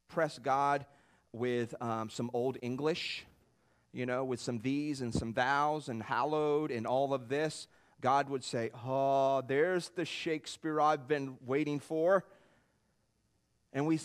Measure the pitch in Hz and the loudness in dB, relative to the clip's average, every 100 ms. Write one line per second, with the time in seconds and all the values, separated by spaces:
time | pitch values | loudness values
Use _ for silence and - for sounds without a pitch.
0 | _ - 156 - 123 135 139 143 135 - | _ -2 -2 -2 0 2 4 2 -2 -18
1 | _ _ _ 113 123 120 113 - 120 113 | _ _ _ -4 0 0 -2 -4 -4 -4
2 | 110 - 120 120 127 123 120 127 147 165 | -4 -4 -4 0 -2 -2 -6 -2 -2 -2
3 | - - - _ _ _ _ _ _ 123 | -4 -8 -12 _ _ _ _ _ _ -8
4 | 123 127 135 123 - 120 120 143 151 135 | -2 -2 -2 -4 -4 -4 -2 -2 -2 -4
5 | 120 113 113 113 123 143 147 151 143 113 | -2 -2 -2 0 2 4 2 0 -4 -8
6 | 104 117 139 151 151 147 151 120 110 127 | -2 0 2 2 2 2 0 -2 0 0
7 | 139 135 117 139 156 - - _ _ _ | 2 0 -2 -2 -2 -4 -14 _ _ _
8 | 127 139 139 135 - 127 113 131 123 135 | 2 4 2 -4 -4 -4 -4 -6 -4 0
9 | 135 139 135 135 123 135 170 185 170 - | 4 4 4 2 2 2 4 2 -2 -6
10 | 156 - 170 156 - - 160 151 151 151 | -4 -4 -2 -4 -4 -8 -2 2 4 2
11 | 127 151 135 131 123 139 151 147 - 160 | 0 -2 -2 -8 -2 0 2 -2 -2 0
12 | 170 196 - - _ _ _ _ _ _ | 4 4 2 -14 _ _ _ _ _ _
13 | _ _ _ _ _ _ _ 139 151 160 | _ _ _ _ _ _ _ -2 0 0